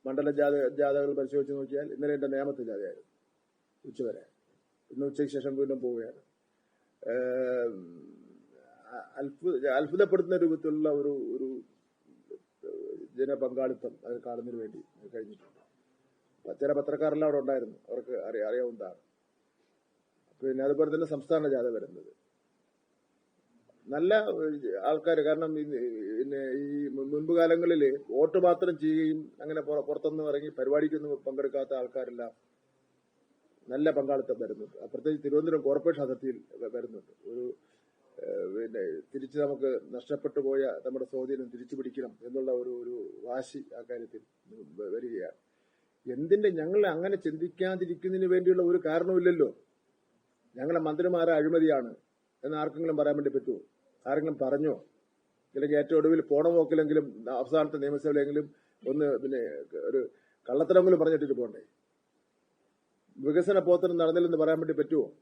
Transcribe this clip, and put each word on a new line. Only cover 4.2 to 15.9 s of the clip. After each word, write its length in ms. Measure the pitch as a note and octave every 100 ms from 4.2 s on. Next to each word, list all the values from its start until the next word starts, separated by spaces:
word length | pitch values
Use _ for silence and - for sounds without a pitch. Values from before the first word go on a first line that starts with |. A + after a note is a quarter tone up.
| - _ _ _ _ _ _
ഇന്ന് 140 | B2
ഉച്ചയ്ക്ക് 280 | C#3+ C#3+ C#3+
ശേഷം 220 | C#3+ C3+
വീണ്ടും 240 | C3+ C3+ C3+
പോവുകയാണ്. 420 | B2 A#2+ A2+ - _ _ _ _ _ _ _ _ -
ഏം, 920 | B2 B2+ B2+ B2+ B2 A#2 G2 E2+ E2+ D#2 D#2 D2+ - _ C2 - - A2
അ-, 180 | A#2+ - B2+
അത്ഭു-, 500 | C#3 C#3+ F3 C#3 C#3
അത്ഭുതപ്പെടുത്തുന്ന 680 | C3 D3+ F3+ G3+ F#3 F3 F3+
രൂപത്തിലുള്ള 520 | E3 D#3+ D#3 D3+ D#3
ഒരു, 180 | C#3+ C#3+
ഒരു 560 | C#3 A2+ B2 C3 B2 - _ _ _ _ _ _ - _ _ - - - - - B2
ജനപങ്കാളിത്തം 760 | C3+ C#3 C3 B2+ B2+ B2+ B2 -
അത് 160 | - A#2+
കാണുന്നതിന് 360 | B2 A#2+ A#2+ A#2+
വേണ്ടി 220 | A2 A2 - _ G2+
കഴിഞ്ഞിട്ടുണ്ട്. 460 | A#2 G#2+ G2 - _ _ _ _